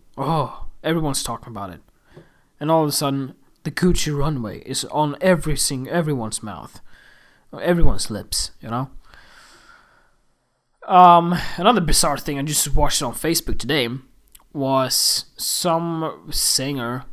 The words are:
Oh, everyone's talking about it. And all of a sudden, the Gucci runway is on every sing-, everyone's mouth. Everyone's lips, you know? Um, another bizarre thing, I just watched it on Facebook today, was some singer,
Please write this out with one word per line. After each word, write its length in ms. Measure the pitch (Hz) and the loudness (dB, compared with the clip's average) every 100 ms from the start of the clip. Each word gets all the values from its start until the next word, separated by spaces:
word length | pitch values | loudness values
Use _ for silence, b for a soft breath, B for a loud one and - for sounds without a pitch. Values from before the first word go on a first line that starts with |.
| _ - | _ -8
Oh, 480 | 135 160 127 - - - | -4 -2 -4 -8 -10 -8
everyone's 400 | 151 165 151 - | -4 -2 -2 -4
talking 260 | - 139 - | -6 -10 -12
about 200 | 107 98 | -12 -12
it. 120 | 78 - _ b b b b b _ | -14 -20 _ b b b b b _
And 120 | 147 | 0
all 120 | 165 | 2
of 60 | 151 | 2
a 20 | |
sudden, 440 | 143 147 139 135 - _ _ | 0 -2 -4 -6 -12 _ _
the 80 | - | -10
Gucci 440 | - 180 175 156 143 | 0 2 2 0 -2
runway 440 | 147 143 107 - - | -2 -2 -6 -10 -10
is 200 | 131 - | -8 -4
on 300 | 151 151 143 | -2 -2 0
every 340 | 185 175 156 143 | 0 2 0 -2
sing-, 320 | - 135 131 | -2 -4 -4
everyone's 560 | 170 156 135 110 - | -2 -2 -4 -6 -8
mouth. 380 | 107 87 - - - b b b b b b | -10 -12 -16 -18 -20 b b b b b b
Everyone's 560 | 143 120 175 117 104 - | -6 -2 6 8 6 2
lips, 420 | 101 - - - - | -6 -6 -6 -6 -10
you 100 | 113 | -8
know? 200 | 120 131 - b b b b b b b b b b b b _ _ _ _ _ _ - | -6 -6 -10 b b b b b b b b b b b b _ _ _ _ _ _ 4
Um, 480 | 185 180 170 170 175 B - | 8 10 10 6 0 B 0
another 220 | 190 226 | 2 4
bizarre 380 | 156 - 160 135 | 4 4 4 0
thing, 220 | - 139 | -4 -6
I 20 | |
just 340 | 147 143 151 156 | -4 -2 2 4
watched 260 | 143 - | 4 2
it 40 | 131 | -4
on 80 | |
Facebook 460 | 113 156 160 - 107 | -4 -2 -2 0 -2
today, 280 | 117 151 117 131 - _ _ - _ | 0 -2 -2 -6 -12 _ _ -20 _
was 720 | 147 135 135 131 - - - - - | -6 0 0 0 0 0 -2 -6 -10
some 880 | - - 180 165 170 165 160 78 92 | -6 -4 0 0 -2 -4 -6 -8 -8
singer, 760 | - - - 135 139 120 127 - | -4 0 -2 -2 -4 -6 -6 -10